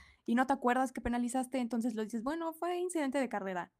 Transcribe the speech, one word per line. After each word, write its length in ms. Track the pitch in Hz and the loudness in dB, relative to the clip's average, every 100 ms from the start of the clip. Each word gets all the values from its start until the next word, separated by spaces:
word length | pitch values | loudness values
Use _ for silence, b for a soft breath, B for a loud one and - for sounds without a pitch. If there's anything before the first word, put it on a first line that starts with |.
| B B | B B
y 120 | - 233 | 0 4
no 100 | 262 | 4
te 60 | |
acuerdas 400 | 269 247 254 262 | 4 4 4 2
que 80 | - | -2
penalizaste, 580 | 240 240 240 262 254 262 | -2 0 0 -2 -2 -2
entonces 360 | 233 240 240 220 | 0 0 0 -2
lo 80 | |
dices: 180 | 214 233 | -2 -2
"Bueno, 300 | 247 330 330 | -2 -2 -4
fue 260 | 320 349 349 | -4 -2 0
incidente 400 | 359 339 277 277 | 0 0 0 0
de 100 | 240 | 0
carrera". 440 | 208 190 180 175 | -2 -2 -4 -6